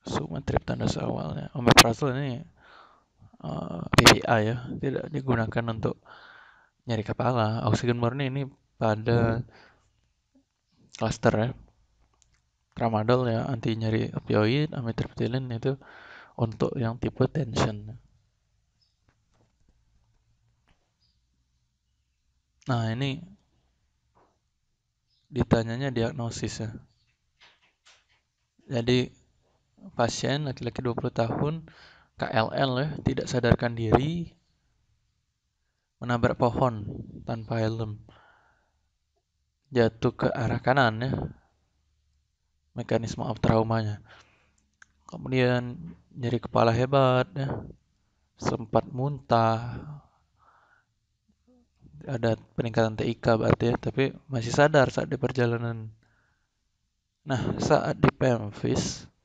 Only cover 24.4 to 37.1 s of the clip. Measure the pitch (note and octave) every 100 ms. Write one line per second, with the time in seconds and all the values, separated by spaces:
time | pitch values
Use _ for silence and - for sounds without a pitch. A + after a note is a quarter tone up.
24.4 | _ _ _ _ _ _ _ _ _ C3
25.4 | A2 A#2 A2+ A#2 C#3 A#2+ A2+ - A#2 A2
26.4 | G#2+ - A2+ A2 - _ _ _ _ _
27.4 | - _ _ _ _ _ _ _ _ _
28.4 | _ _ - B2 A#2 B2+ B2 - _ _
29.4 | _ _ _ _ - - A#2 - B2+ C#3
30.4 | D3 - A#2+ - B2+ A#2 B2+ - A2+ A2+
31.4 | C#3+ D#3+ D#3+ - - - _ - - A2+
32.4 | A2 - C3+ B2+ D3+ D3 - C3 - B2+
33.4 | A#2 A#2 A#2+ A#2 A2+ A#2 C#3+ F3 E3 _
34.4 | _ _ _ _ _ _ _ _ _ _
35.4 | _ _ _ _ _ _ A#2+ A#2+ A#2+ B2
36.4 | B2 A2 C3 A2 G#2 - -